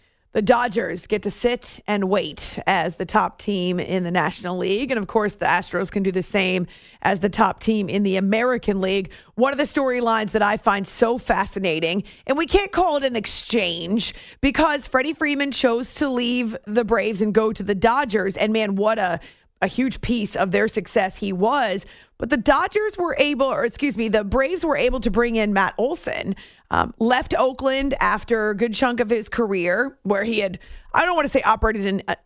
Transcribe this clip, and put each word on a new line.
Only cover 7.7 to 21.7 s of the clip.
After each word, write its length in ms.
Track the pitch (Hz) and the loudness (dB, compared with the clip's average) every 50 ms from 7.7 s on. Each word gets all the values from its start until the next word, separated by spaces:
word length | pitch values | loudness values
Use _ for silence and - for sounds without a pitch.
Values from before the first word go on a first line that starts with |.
| 220 214 196 143 | 0 0 0 -2
in 140 | - 202 202 | 0 0 2
the 140 | 196 185 | 2 2
American 640 | 190 196 196 214 220 240 254 247 233 - - 196 196 | 2 2 2 2 2 2 0 0 -2 0 -2 -2 0
League. 320 | 185 190 196 196 190 - - - - _ - | 0 0 0 -2 -2 -4 -10 -20 -20 _ -2
One 160 | 208 247 277 277 | 0 2 2 2
of 60 | 262 | 0
the 60 | 294 | -2
storylines 680 | - - 302 269 262 247 247 240 226 226 220 214 185 - | 0 0 0 0 0 0 0 2 2 2 0 0 0 0
that 100 | 220 202 | 2 2
I 140 | 202 214 | 2 2
find 320 | - - 220 196 202 190 - | 2 2 2 2 2 0 -4
so 300 | - - 233 226 240 240 | 0 2 2 2 2 0
fascinating, 840 | - - 202 185 196 - - 202 190 180 156 160 165 165 175 202 - - - - - | 0 0 2 2 2 -2 -2 -2 0 0 0 2 0 0 0 -2 -4 -6 -12 -10 -4
and 100 | - 269 | -2 0
we 100 | 294 330 | 0 0
can't 260 | - - 403 392 392 - | 2 2 2 2 2 0
call 240 | 339 370 339 294 | 2 2 2 2
it 80 | 285 269 | 2 0
an 100 | 262 247 | 0 -2
exchange 1000 | 220 202 - - - - - - 233 190 175 165 170 165 175 208 233 - - - - - - - - | -2 -4 -4 -6 -8 -6 -2 0 0 0 0 -2 -4 -4 -2 -2 -2 -2 -4 -8 -12 -18 -20 -10 -2
because 480 | - 285 - - 311 320 294 285 - - | -2 0 2 4 2 2 2 0 -2 2
Freddie 240 | - 262 254 311 302 | 2 2 2 2 -2
Freeman 400 | - 320 294 285 277 285 277 226 | -2 0 0 0 0 0 -2 -2
chose 420 | - - 247 233 240 254 - - | 2 2 2 2 2 -2 -6 -4
to 140 | - 302 277 | -2 -2 0
leave 480 | 254 247 247 240 247 247 247 220 226 - - | 0 0 0 0 0 0 -2 -2 -4 -8 -8
the 180 | 208 208 240 233 | -2 0 0 2
Braves 380 | 185 233 220 185 220 220 175 214 | 2 2 0 0 0 0 0 0
and 100 | 214 190 | 2 2
go 200 | 220 220 220 226 | 2 2 2 0
to 100 | - 196 | -4 -4
the 140 | 202 208 | -4 -2
Dodgers. 600 | 185 220 226 240 269 294 233 185 214 185 196 185 | 2 4 4 4 4 0 0 0 0 0 0 -2
And, 160 | - 208 214 220 | 0 0 0 2
man, 220 | 220 220 202 196 | 0 0 0 0
what 240 | 190 208 214 220 214 | 0 2 0 2 0
a, 220 | 196 180 165 156 - - - _ _ _ _ - 185 | 0 -2 -2 -4 -8 -12 -20 _ _ _ _ -4 -4
a 60 | 185 | -2
huge 320 | - - 262 262 - - | 0 0 -2 -2 -2 -4
piece 340 | - - 247 233 208 - - | -4 -2 -2 -2 -2 -4 -2
of 160 | - 190 190 | -2 -2 0
their 160 | 175 202 214 | 2 2 0
success 500 | 220 - 214 180 - - 220 190 190 - | 0 -2 -4 -4 -2 0 0 0 0 -2
he 160 | - 214 196 185 | -6 -6 -4 -2
was. 540 | 180 196 226 277 285 247 208 | 0 2 2 2 2 0 0